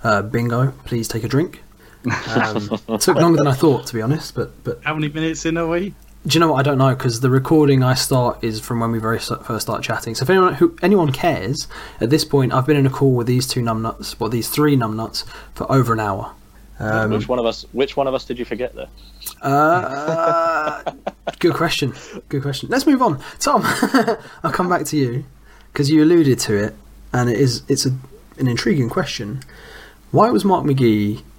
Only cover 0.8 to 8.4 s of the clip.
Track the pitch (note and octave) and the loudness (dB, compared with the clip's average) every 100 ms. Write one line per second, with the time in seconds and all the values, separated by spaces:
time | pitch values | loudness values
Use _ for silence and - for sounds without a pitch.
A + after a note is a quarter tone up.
0.8 | - A#2+ A2+ A#2 A2 C3 F3+ - - - | -6 -6 -4 -6 -2 0 0 -4 -20 -20
1.8 | - - A#2 G#2 - A2+ A2+ A2 G#2 G#2+ | -20 -10 -6 -6 -2 -2 0 -2 -4 -8
2.8 | - A2 - D#3 E3 E3 C#3+ C3 E3 B2 | -4 -2 0 4 4 4 2 2 2 2
3.8 | - A#2 A2+ D#3 - - - - - - | -2 -6 -2 -4 -4 -8 -8 -8 -10 -8
4.8 | D3 D#3 D3+ D3+ D#3+ D#3 E3 E3 E3 E3+ | -6 -4 -6 -4 -6 -4 -4 -2 -2 -2
5.8 | G3 - - - - D#3+ E3 C3+ C3+ C#3 | -4 -10 -20 -12 -2 2 4 4 2 4
6.8 | C3+ B2+ C3 A2+ B2+ C3 C3 D#3+ D3 C3+ | 2 2 -2 0 2 2 4 4 6 4
7.8 | B2+ B2+ - C3 A#2+ - | 4 2 0 0 0 -2